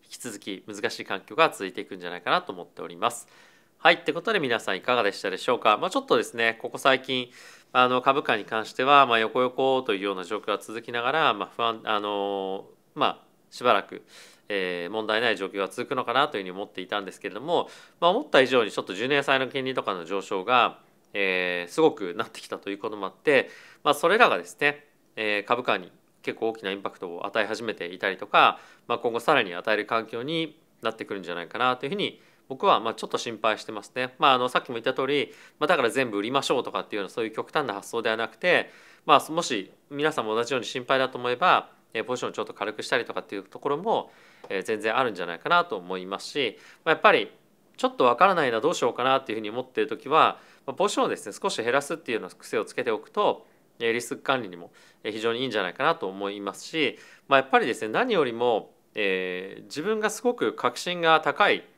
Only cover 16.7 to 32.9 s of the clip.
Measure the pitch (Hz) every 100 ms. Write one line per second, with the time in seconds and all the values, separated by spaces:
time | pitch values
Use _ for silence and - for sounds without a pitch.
16.7 | - 92 104 95 - 101 92 143 165 -
17.7 | - - _ 170 208 302 - 127 123 107
18.7 | - 131 143 123 143 143 135 127 135 131
19.7 | 131 123 95 82 98 92 98 92 123 104
20.7 | - _ _ _ 104 98 92 90 90 87
21.7 | - 156 - 92 87 113 - - 95 -
22.7 | 101 113 104 95 - - 139 98 - -
23.7 | - 147 143 170 214 220 104 85 - 147
24.7 | 147 _ _ _ - 107 104 101 120 127
25.7 | 107 87 _ _ _ - 110 113 110 98
26.7 | 98 98 - 92 87 101 113 101 107 117
27.7 | 101 87 90 104 92 101 170 131 - -
28.7 | - _ 117 123 117 117 147 104 87 95
29.7 | 107 104 117 107 117 131 165 160 - _
30.7 | _ 113 110 104 101 85 87 82 107 127
31.7 | 127 139 202 143 - _ _ _ 131 202
32.7 | 127 113